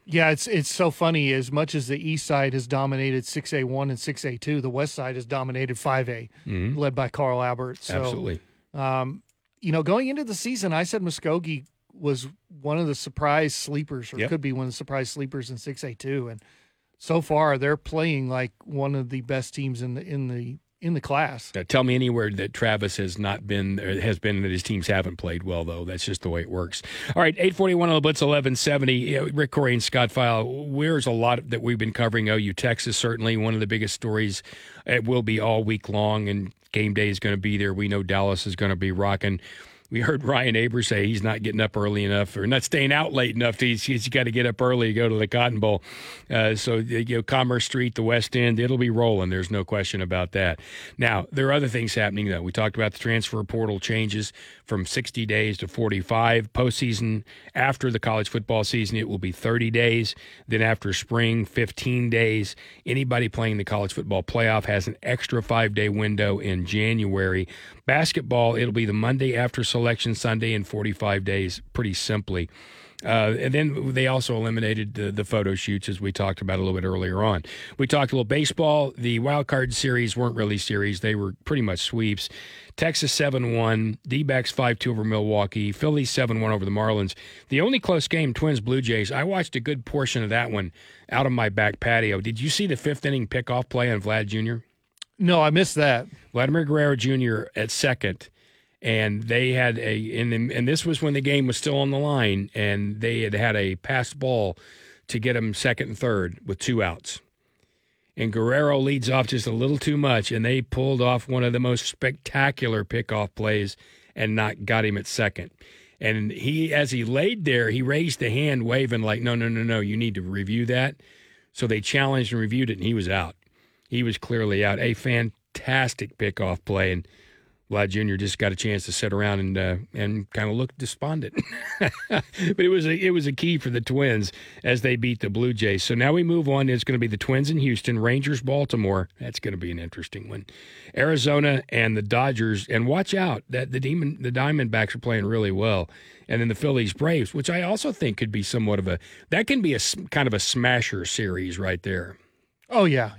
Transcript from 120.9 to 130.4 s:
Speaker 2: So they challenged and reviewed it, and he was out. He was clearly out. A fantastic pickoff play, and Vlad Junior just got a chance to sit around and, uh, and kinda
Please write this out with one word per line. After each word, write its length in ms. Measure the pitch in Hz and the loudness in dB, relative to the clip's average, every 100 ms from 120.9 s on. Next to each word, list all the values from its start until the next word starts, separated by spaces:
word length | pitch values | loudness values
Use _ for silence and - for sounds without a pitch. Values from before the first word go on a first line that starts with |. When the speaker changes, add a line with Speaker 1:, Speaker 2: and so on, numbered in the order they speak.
| - - - - _ _ | -4 -18 -20 -20 _ _
Speaker 2:
So 140 | - 117 | -4 0
they 140 | 107 | 0
challenged 500 | - 139 135 131 107 | 0 2 2 2 0
and 60 | 117 | 0
reviewed 280 | 110 123 120 | 0 0 0
it, 80 | 95 | 0
and 80 | 107 | 0
he 80 | |
was 160 | 113 90 | 0 0
out. 260 | 95 85 - _ _ _ _ _ | 0 -2 -8 _ _ _ _ _
He 120 | 123 | -2
was 160 | 120 107 | -2 -2
clearly 460 | - 117 107 98 | -2 0 2 2
out. 160 | 104 98 | 2 2
A 140 | 120 | 0
fantastic 1200 | 113 131 120 117 - _ - - 135 127 - 104 - | -2 0 0 0 -6 _ -10 -2 0 0 -4 -10 -4
pickoff 460 | 104 - 92 87 - | -4 -2 -2 -2 -2
play, 260 | 98 92 | 0 0
and 160 | 90 - _ - _ _ _ - | 0 -6 _ -20 _ _ _ -4
Vlad 180 | 104 98 | 0 0
Junior 260 | 104 107 95 | 0 -2 0
just 200 | 101 - | -2 -2
got 140 | 101 | -2
a 40 | 92 | -2
chance 300 | 110 101 - | -2 -2 -4
to 60 | |
sit 200 | - 107 | -4 -2
around 280 | 101 104 101 | 0 0 0
and, 180 | 95 95 | 0 0
uh, 180 | 92 90 - | 0 -2 -6
and 380 | 110 104 107 98 | -6 -4 -4 -6
kinda 180 | 110 | -4